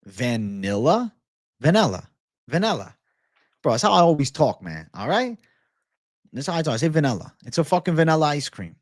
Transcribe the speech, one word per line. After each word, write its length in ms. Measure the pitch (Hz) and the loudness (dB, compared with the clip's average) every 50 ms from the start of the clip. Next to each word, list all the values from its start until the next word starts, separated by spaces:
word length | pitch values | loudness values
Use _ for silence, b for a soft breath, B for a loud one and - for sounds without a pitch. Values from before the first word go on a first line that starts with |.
| _ | _
vanilla? 1080 | 101 98 92 123 123 120 113 110 101 101 101 95 98 101 101 113 147 175 226 247 226 _ _ _ _ _ _ _ _ _ _ | -20 -10 -6 -4 -2 -2 -2 -4 -4 -6 -6 -4 -4 -2 0 2 2 2 2 0 -4 _ _ _ _ _ _ _ _ _ _
Vanilla. 500 | 117 143 170 220 214 139 95 87 - - _ _ _ _ _ _ _ | 0 2 2 4 2 2 -2 -6 -10 -16 _ _ _ _ _ _ _
Vanilla. 480 | - 117 165 196 226 196 135 95 85 - _ _ _ _ _ _ _ _ _ _ _ _ _ | -6 -4 -2 -2 0 -2 -4 -6 -12 -18 _ _ _ _ _ _ _ _ _ _ _ _ _
Bro, 120 | _ 147 117 | _ -2 0
that's 100 | 117 - | 2 2
how 80 | 208 | 4
I 80 | 196 185 | 6 6
always 320 | 175 170 165 151 139 131 | 6 6 4 2 0 -4
talk, 300 | - - 156 127 95 - | 2 2 2 2 2 -2
man. 280 | - 90 80 80 80 - _ | -8 -12 -12 -12 -14 -16 _
All 140 | - 101 | -10 -4
right? 300 | 117 165 214 254 254 233 - _ _ _ _ _ _ _ _ _ _ _ _ _ _ _ _ _ _ _ | -2 0 0 0 -2 -6 -12 _ _ _ _ _ _ _ _ _ _ _ _ _ _ _ _ _ _ _
That's 140 | 117 139 | -10 -6
how 80 | - 175 | -4 -2
I 60 | 170 | -2
talk. 120 | 160 151 123 | -2 -2 -2
I 40 | |
say 100 | 113 127 | 0 0
vanilla. 460 | 165 151 160 151 139 120 95 - - _ _ - | 0 0 2 0 0 0 -2 -6 -12 _ _ -20
It's 120 | 123 - | -10 -2
a 60 | - 165 | -2 0
fucking 320 | - - 180 175 - 170 | 0 0 0 0 0 2
vanilla 320 | 156 165 160 160 160 156 | 2 4 4 4 2 2
ice 220 | 147 147 147 135 - | 0 0 -2 -6 -10
cream. 260 | - - 98 82 82 _ | -12 -14 -16 -16 -16 _